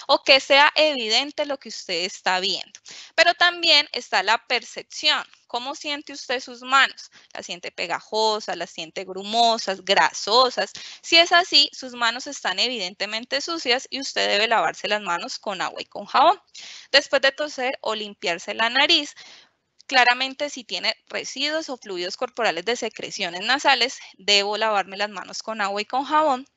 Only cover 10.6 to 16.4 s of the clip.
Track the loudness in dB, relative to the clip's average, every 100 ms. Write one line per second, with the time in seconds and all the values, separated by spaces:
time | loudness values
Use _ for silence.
10.6 | -6 -8 -16 -14 4 4 6 4 4 2
11.6 | 2 -2 -14 -2 -2 -2 -8 -6 -6 -2
12.6 | -2 -2 -6 -6 -6 -6 -4 -6 -4 -6
13.6 | 0 -2 -2 -10 -6 -2 0 2 2 2
14.6 | 0 -2 -4 -2 -2 -4 -4 -8 -8 -4
15.6 | -6 -6 -12 -12 -2 4 4 4